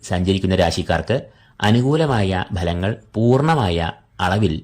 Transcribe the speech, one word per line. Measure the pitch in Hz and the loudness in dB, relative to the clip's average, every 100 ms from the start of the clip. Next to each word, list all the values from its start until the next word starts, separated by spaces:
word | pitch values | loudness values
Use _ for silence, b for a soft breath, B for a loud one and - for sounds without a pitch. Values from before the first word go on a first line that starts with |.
സഞ്ചരിക്കുന്ന | - 90 90 95 92 92 | -6 -2 0 0 0 2
രാശിക്കാർക്ക് | 85 92 82 80 - 143 - b b b | 2 0 -2 -2 -2 -4 -6 b b b
അനുകൂലമായ | 101 120 131 160 151 113 98 92 - | 2 2 2 0 0 0 0 -2 -4
ഫലങ്ങൾ | 95 85 87 95 - - | -4 -4 -2 -4 -6 -8
പൂർണ്ണമായ | 110 120 131 156 156 98 85 82 - _ - | 0 2 4 2 2 0 0 -4 -8 _ -4
അളവിൽ | 92 101 98 80 | -2 2 0 -2